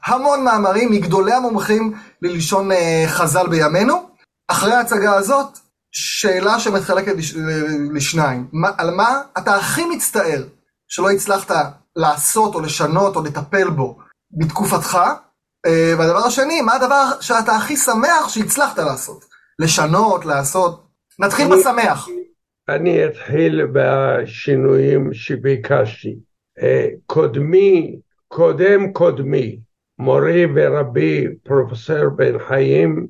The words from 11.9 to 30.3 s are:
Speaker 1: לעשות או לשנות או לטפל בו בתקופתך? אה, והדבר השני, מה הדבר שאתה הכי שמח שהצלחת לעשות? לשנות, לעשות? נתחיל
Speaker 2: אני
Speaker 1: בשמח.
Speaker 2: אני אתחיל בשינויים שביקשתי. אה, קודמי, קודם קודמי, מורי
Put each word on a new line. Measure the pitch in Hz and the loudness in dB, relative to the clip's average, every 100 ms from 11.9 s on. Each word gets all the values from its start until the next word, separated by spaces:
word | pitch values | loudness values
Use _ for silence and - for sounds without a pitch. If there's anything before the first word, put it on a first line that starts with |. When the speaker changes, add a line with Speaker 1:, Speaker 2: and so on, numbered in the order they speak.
| 170 | -2
Speaker 1:
לעשות | 156 147 - 220 214 170 | 0 0 0 0 0 -2
או | |
לשנות | 156 147 151 170 196 170 | -6 -2 0 2 2 0
או | |
לטפל | 156 143 139 196 180 | -4 -6 -4 0 0
בו | 151 - - - _ _ | 0 -4 -8 -20 _ _
בתקופתך? | 151 160 - 196 180 - 185 196 294 - _ _ _ 170 | -4 -4 -2 -2 -2 0 0 0 0 -10 _ _ _ 0
אה, | 165 165 165 | 2 2 2
והדבר | 165 175 240 | 2 2 0
השני, | 247 277 330 | 0 0 0
מה | 226 247 | 0 0
הדבר | 254 277 262 - | 2 2 2 -2
שאתה | - 233 226 | -2 0 0
הכי | 214 214 294 | 0 -2 -2
שמח | - 220 277 330 277 | -2 0 2 2 0
שהצלחת | 220 214 269 277 - | -4 -2 -2 -2 -2
לעשות? | 160 - - - _ _ _ - | -4 -6 -10 -16 _ _ _ -4
לשנות, | 160 180 151 180 220 185 160 | 0 0 2 2 2 0 -2
לעשות? | 143 135 185 180 170 _ _ _ - | -4 -2 0 0 -2 _ _ _ -4
נתחיל | 196 196 294 | -2 0 4
Speaker 2:
אני | 370 | 6
Speaker 1:
בשמח. | 277 240 220 - - 359 359 _ _ _ - | 6 2 0 -2 -6 -12 -14 _ _ _ -6
Speaker 2:
אני | 147 175 165 156 | -2 0 2 0
אתחיל | - - 147 165 156 139 | -2 -4 0 2 2 0
בשינויים | 135 131 135 135 127 117 113 - 135 135 135 139 143 135 110 | 0 2 2 0 -2 -4 -8 -2 0 2 2 2 2 0 -6
שביקשתי. | - 131 135 131 - 143 110 - 110 113 - _ _ - | -8 -4 -2 -2 0 0 0 -6 -12 -12 -16 _ _ -4
אה, | 127 131 127 - - | 0 0 0 -6 -6
קודמי, | 156 151 131 147 185 196 180 151 - - _ _ | -2 0 -2 2 4 6 4 2 -8 -20 _ _
קודם | 151 165 151 185 202 190 | 0 2 4 4 4 2
קודמי, | 190 170 135 135 135 117 107 - _ _ - | 2 2 2 0 -2 -2 -8 -16 _ _ -4
מורי | 131 139 147 | 0 2 4